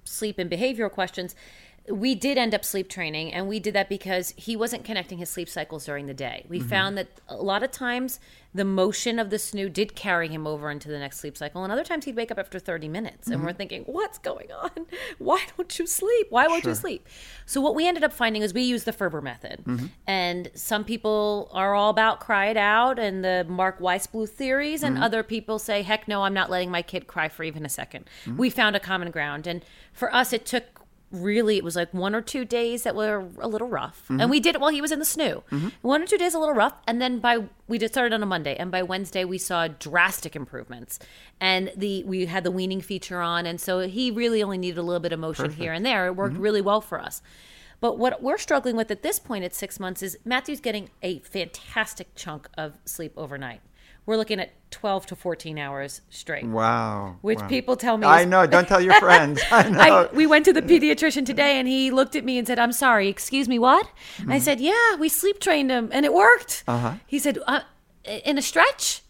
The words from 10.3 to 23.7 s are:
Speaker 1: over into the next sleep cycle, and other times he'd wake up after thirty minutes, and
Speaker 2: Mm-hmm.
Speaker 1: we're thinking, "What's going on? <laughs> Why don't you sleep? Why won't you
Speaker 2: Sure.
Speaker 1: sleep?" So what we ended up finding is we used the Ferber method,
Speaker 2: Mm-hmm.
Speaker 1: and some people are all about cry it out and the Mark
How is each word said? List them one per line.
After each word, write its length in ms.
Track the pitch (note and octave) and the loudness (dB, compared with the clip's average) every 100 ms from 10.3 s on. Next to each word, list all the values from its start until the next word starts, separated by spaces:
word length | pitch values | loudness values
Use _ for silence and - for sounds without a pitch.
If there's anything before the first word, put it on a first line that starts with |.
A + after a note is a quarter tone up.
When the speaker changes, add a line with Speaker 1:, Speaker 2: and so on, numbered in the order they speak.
| D#3+ D3+ | -6 -6
Speaker 1:
over 240 | D3+ D3 | -6 -8
into 160 | D3 D3+ | -10 -10
the 100 | D3 | -10
next 220 | C#3 - | -10 -12
sleep 180 | D3 - | -14 -10
cycle, 260 | D3+ F3+ | -12 -8
and 80 | F#3+ | -6
other 120 | A#3+ | -4
times 220 | D#4 D#4+ C#4 | -4 -8 -6
he'd 100 | A3+ | -8
wake 160 | A3+ | -6
up 80 | G#3 | -8
after 180 | F#3+ F#3 | -8 -10
thirty 300 | G3 E3 D3+ | -8 -8 -8
minutes, 400 | F3+ A3+ - A#3 | -8 -10 -12 -8
and 80 | C#3 | -4
Speaker 2:
Mm-hmm. 100 | E3+ | -6
Speaker 1:
we're 80 | |
thinking, 300 | F#3 G3 - | -8 -12 -12
"What's 340 | - D#4+ G#4+ - | -10 -6 -6 -8
going 340 | - - - | -10 -10 -14
on? 200 | - - E4 E4 F4 | -10 -10 -10 -14 -12
<laughs> 200 | - D#4+ | -12 -8
Why 240 | - F4+ - - | -2 -2 -2 -10
don't 220 | F4 - | -10 -8
you 80 | E4+ | -6
sleep? 420 | - G4 A#4+ G#4 | -4 0 0 2
Why 160 | A#3+ D#4 | 2 2
won't 160 | E4 | 2
you 60 | F4 | -2
Speaker 2:
Sure. 60 | D#4 | -4
Speaker 1:
sleep?" 300 | F#4 - - - - - - | -6 -10 -12 -20 -20 -20 -6
So 160 | C#4 | -2
what 140 | C#4+ C4+ | 0 2
we 120 | F4 | 0
ended 160 | E4+ | 2
up 100 | D4 | -2
finding 280 | - A3+ G#3+ | 0 -2 0
is 100 | G#3 | -2
we 120 | G#3 | 0
used 220 | B3+ A#3+ - | 0 -2 -4
the 80 | |
Ferber 280 | - F#3 D3+ | -4 -4 -4
method, 420 | C#3 - - - - | -10 -12 -14 -12 -6
Speaker 2:
Mm-hmm. 180 | A#2+ D#3+ - - | -6 -6 -10 -6
Speaker 1:
and 420 | F#3+ F3 F3 F3 - | -2 -2 -4 -8 -12
some 300 | - G#3 G#3 | -4 -4 -4
people 640 | A3+ G#3+ G#3+ G#3 G#3 - | -4 -2 0 0 -2 -4
are 220 | F3+ G3 G3+ | -2 0 2
all 160 | G#3 | 4
about 280 | G#3+ A3 - | 4 4 2
cry 280 | - G3+ G3+ | 0 0 2
it 100 | A3 | 2
out 400 | G3+ A3 B3+ B3 | 4 4 4 2
and 260 | G#3 F#3+ | -2 -2
the 220 | F#3 F3+ E3+ | 0 0 -2
Mark 300 | F3+ F#3+ | 0 -2